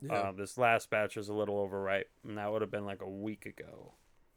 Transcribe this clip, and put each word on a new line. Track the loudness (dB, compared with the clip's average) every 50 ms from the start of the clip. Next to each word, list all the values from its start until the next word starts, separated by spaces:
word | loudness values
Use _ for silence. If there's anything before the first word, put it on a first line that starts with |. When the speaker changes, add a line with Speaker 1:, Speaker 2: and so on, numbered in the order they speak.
Speaker 1:
Yeah. | -4 0 0
Speaker 2:
Uh, | 2 2 0 -2
this | -4 -6 -6 2 4
last | 6 8 8 6 4 2
batch | 2 2 2 2 0
was | -4 -4 -2
a | 0
little | 0 2 2 2 0
overripe, | 0 0 -2 -2 0 2 2 2 0 -2 _ _ -12
and | -8 -6 -4
that | -2 -2
would | 0 0
have | 0 0
been, | -2 -4 -4
like, | -4 -6 -8
a | -8 -8
week | -8 -6 -6 -6 -6 -6 -10
ago. | -12 -14 -12 -14 -14 -16 -18 -18 -20 -20 _ _ _ _ _ _ _ _